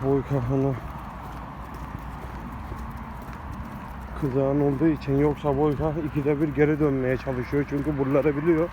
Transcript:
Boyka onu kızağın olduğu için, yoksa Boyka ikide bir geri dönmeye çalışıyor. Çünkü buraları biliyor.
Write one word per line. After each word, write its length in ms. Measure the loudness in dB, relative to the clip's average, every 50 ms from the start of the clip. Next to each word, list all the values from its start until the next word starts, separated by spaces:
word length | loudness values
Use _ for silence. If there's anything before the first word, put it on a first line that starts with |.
| 2
Boyka 300 | 4 2 2 2 2 0 0 2 2 2
onu 200 | 2 2 2 0 -2 -6 -10 -10 -10 -10 -12 -12 -12 -12 -10 -10 -10 -12 -12 -12 -12 -12 -12 -12 -12 -12 -12 -12 -12 -10 -10 -10 -10 -10 -10 -10 -10 -10 -10 -10 -10 -10 -10 -10 -10 -10 -10 -10 -10 -10 -10 -12 -12 -12 -12 -12 -12 -10 -10 -10 -10 -10 -10 -10 -10 -10 -10 -10 -10 -10 -10 -6 -4
kızağın 400 | -4 0 2 2 2 2 4 4
olduğu 280 | 4 2 2 4 4 2
için, 300 | 2 2 0 2 4 4
yoksa 380 | 4 4 2 2 0 0 2
Boyka 360 | 4 4 2 2 2 0 0 0 -2 -4
ikide 340 | -2 -2 0 2 2 2 2
bir 80 | 2 0
geri 320 | 4 4 4 4 6 4
dönmeye 360 | 4 2 2 2 2 2 0
çalışıyor. 480 | 0 0 -4 -4 -4 -2 0 0 0 0 0
Çünkü 280 | -2 -2 0 0 0 0
buraları 380 | 2 4 4 4 4 4 2
biliyor. 320 | 2 4 4 4 4 2 0